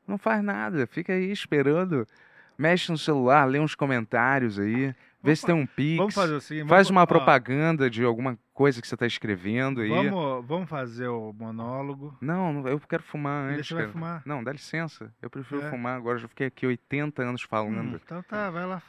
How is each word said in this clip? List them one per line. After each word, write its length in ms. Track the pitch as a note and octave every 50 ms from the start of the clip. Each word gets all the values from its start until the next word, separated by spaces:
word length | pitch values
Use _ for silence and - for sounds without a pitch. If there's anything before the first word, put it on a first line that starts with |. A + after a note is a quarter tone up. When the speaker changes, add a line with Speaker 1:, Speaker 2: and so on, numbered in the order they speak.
| _
Speaker 1:
não 100 | - G3+
faz 260 | G3 - A3 A3+ G#3 G3+
nada. 440 | G3+ G3 G#3 G#3+ G#3+ F#3 D3 B2
Fica 260 | - - D3+ F3 - F#3
aí 180 | F#3 F#3 F#3+ G#3
esperando. 720 | - - - D#3 D3 C#3 C#3 D3+ E3+ F#3+ F#3+ E3 C3 G#2+ - _ _ _ _ _ - - _ _
Mexe 360 | - C#3 D#3+ F3+ F3 - - E3
no 40 |
celular, 480 | D3 - D#3+ D3+ C#3 B2 B2 C#3 D3+ C#3+
lê 140 | C3 C3 D3
uns 160 | D#3 D3 -
comentários 840 | - D3 C#3 C3 A#2+ A2 - - A#2 A#2+ C3 C#3 C3+ B2+ A2+ G2+ G2+
aí. 360 | G2+ G#2+ A2+ B2+ C3+ C3+ B2+ - _ _ _ _
Vê 140 | - C3+ D#3
Speaker 2:
Vamos 60 | D#3
Speaker 1:
se 60 | -
tem 80 | F3 E3+
Speaker 2:
fa-, 60 | D#3+ C#3
Speaker 1:
um 40 |
Pix. 300 | - - - C3+ D3+ E3
Speaker 2:
vamos 180 | E3 F#3 G#3 G3
fazer 200 | G3+ F#3 D#3+ D3+
o 60 | C#3+
seguinte, 280 | - - D3+ D#3 D3+ D3
Speaker 1:
Faz 180 | E3 F#3+ G3 F#3+
Speaker 2:
vamos 20 |
Speaker 1:
uma 100 | F#3+ F#3
Speaker 2:
fa-, 140 | F3 - E3
ó. 40 | E3
Speaker 1:
propaganda 680 | C3+ C#3+ D3 B2+ A#2+ B2 C3 C#3+ D#3 E3 E3 D3 C3+ B2+
de 140 | A2 A2 B2
alguma 320 | A#2+ A#2 A2+ B2+ C3+ A#2+ G#2+ _ _ _
coisa 280 | - C3+ C#3+ B2+ A#2+
que 60 | - -
você 80 | B2
tá 100 | - A#2+
escrevendo 760 | A#2 - - - A2 G2+ F2 F2+ G2+ A2 B2 C3 C3+ C3+ A#2+
aí. 80 | A2 G#2+
Speaker 2:
Vamos, 580 | A2+ - - G3+ G3 F3+ D#3 C#3 C3 B2+ B2
vamos 220 | B2 D#3 F3+ F#3 C#3+
fazer 380 | D#3 C#3 C3 A#2+ A2+ A#2+ B2+ B2
o 240 | A#2+ A#2 A2 G#2+ G#2
monólogo. 840 | G#2+ A2+ A2 A2 A2+ A2+ A#2+ B2+ C3+ C#3 C#3+ C#3+ C#3 C#3 D3 C#3 -
Speaker 1:
Não, 320 | B2+ D3 E3+ F#3 F#3+ E3+ D3
não, 160 | C#3+ C3 B2+
eu 100 | C#3 D3+
quero 220 | - - E3+ E3 -
fumar 460 | - - D3+ C#3+ C#3+ C#3+ D3 C#3 C3+
Speaker 2:
E 40 | C#3+
Speaker 1:
antes, 120 | D3 C#3+ -
Speaker 2:
você 60 | E3
vai 80 | E3 A2
Speaker 1:
cara. 80 | G#2+ G#2
Speaker 2:
fumar? 300 | E3 E3 E3 E3+ D#3+ B2+
Speaker 1:
Não, 180 | C#3 D3 C3+ A2+
dá 80 | B2 C#3+
licença. 600 | C#3+ - - - D#3+ E3 D3+ - - A2 A2+ A2 _
Eu 80 | - B2
prefiro 320 | - C#3 C3+ - C#3 C#3+ C#3+
Speaker 2:
É. 80 | D3+
Speaker 1:
fumar 260 | C#3+ A#2+ A#2+ B2 B2+
agora. 200 | B2+ A#2 A#2 B2
Eu 60 | A#2 A#2
já 60 | A#2
fiquei 180 | _ - C#3 B2+
aqui 180 | - - -
oitenta 560 | B2+ B2 - _ - C3+ C#3+ D3 D3+ C#3+ - B2+
anos 200 | B2 B2 A#2 -
falando. 520 | - A#2 G#2+ G#2+ A2 A2 A2+ A2+ A#2 A#2+
Speaker 2:
Hum, 60 | E2 -
então 180 | - E3 F3+ F3+
tá, 260 | - G#3 G#3 G#3 F#3+
vai 140 | E3 E3+ F3+
lá 140 | F#3 F#3 F3 -